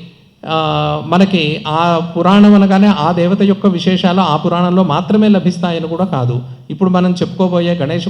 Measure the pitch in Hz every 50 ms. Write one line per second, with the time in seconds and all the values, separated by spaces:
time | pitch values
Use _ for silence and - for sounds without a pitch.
0 | - - - _ _ _ _ _ - - 160 160 156 151 151 151 151 151 151 151
1 | 151 160 165 180 196 190 190 175 156 151 156 - - 156 151 160 170 175 170 160
2 | 170 170 - 175 170 175 196 208 208 208 208 202 196 190 190 190 202 208 185 151
3 | 147 165 180 170 170 175 196 202 202 202 190 190 - 202 175 170 - 185 185 180
4 | - 180 175 190 185 160 147 156 170 175 170 175 180 180 180 185 185 160 143 165
5 | 180 147 208 214 214 214 202 185 151 180 175 175 185 175 170 165 165 165 165 165
6 | 190 190 175 135 123 120 117 117 123 - - - - - 151 151 196 185 180 180
7 | 180 180 175 175 165 - - - 190 180 175 175 170 175 175 170 139 139 165 175
8 | 170 196